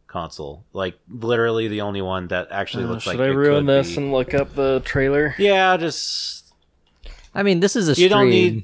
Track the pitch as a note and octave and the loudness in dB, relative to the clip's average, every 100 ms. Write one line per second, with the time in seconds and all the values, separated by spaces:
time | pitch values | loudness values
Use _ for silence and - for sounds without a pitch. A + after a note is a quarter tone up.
0 | _ F#2 D#2+ - D2 D#2 - - F#2+ - | _ -10 -10 -10 -14 -14 -14 -8 -8 -8
1 | _ A#2 A2+ A#2+ A#2 A2+ A2+ G#2 G#2 G2+ | _ -8 -2 0 2 0 -2 -4 -4 -4
2 | F#2 F#2 F2+ F2+ E2+ G2 G2 A#2+ A#2 A2+ | -4 -6 -4 -6 -4 -6 -6 -6 -6 -6
3 | - A#2+ C3+ C3+ C#3+ C#3+ C#3+ C#3 C3+ - | -6 -2 0 2 2 2 4 2 2 -4
4 | C#3 C3 B2+ C#3+ C#3 C#3 C3+ C3 - C#3+ | -2 -2 0 -2 -2 -2 0 0 -2 -2
5 | C3+ C#3+ D3+ C#3 G3+ F#3+ F#3 F#3 D#3+ - | 0 0 0 0 2 4 4 2 -2 -6
6 | - - - - _ _ _ _ _ _ | -8 -8 -8 -12 _ _ _ _ _ _
7 | - - - - G3+ E3+ F#3+ B3 E3+ C#3+ | -20 -20 -12 -2 2 2 2 2 2 4
8 | F3+ G#3 B2+ A#2 - A2 | 4 6 4 4 4 0